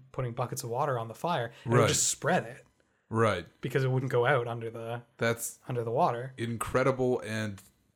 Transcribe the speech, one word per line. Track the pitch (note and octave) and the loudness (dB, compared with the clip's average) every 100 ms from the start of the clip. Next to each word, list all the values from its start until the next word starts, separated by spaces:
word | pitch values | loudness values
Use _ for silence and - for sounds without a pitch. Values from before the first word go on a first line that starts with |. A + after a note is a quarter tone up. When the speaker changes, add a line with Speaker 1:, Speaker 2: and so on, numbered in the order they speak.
| - | -12
Speaker 1:
putting | - B2 | -6 -6
buckets | A#2 A#2+ B2+ | -4 -4 -4
of | A#2+ | -4
water | A#2+ D3 B2 | -2 0 0
on | A2+ | -4
the | |
fire, | A#2 E3 E3 A#2 - | -6 -2 -2 -2 -6
and | A#2+ | 2
it | A#2+ | 4
would | |
Speaker 2:
Right. | A2 | 6
Speaker 1:
just | G#2 - | 4 0
spread | - C#3 E3+ | 0 0 0
it. | A2+ C3 - _ _ _ - | 0 -12 -20 _ _ _ -4
Speaker 2:
Right. | A2+ A2+ F#2 E2 - | 2 2 2 -4 -10
Speaker 1:
Because | C#3 C#3 | -4 0
it | C3 | 0
wouldn't | C3 C3 | 0 2
go | B2 A#2+ | 2 4
out | C#3+ A#2+ | 2 0
under | A#2 A2+ | -6 -8
the | A#2 A2+ A#2+ - - | -8 -8 -8 -10 -2
Speaker 2:
That's | A#2 A#2 - - - | 0 0 -4 -12 -6
Speaker 1:
under | B2 | -4
the | A2+ | 0
water. | A#2+ E3+ A#2+ C3 - | 2 2 0 -6 -6
Speaker 2:
incredible | A#2 A#2 - B2 C3+ B2 B2+ B2+ | -4 -4 0 2 2 2 2 0
and | G#2+ A2 A2 G2 - _ _ | -2 -4 -4 -8 -16 _ _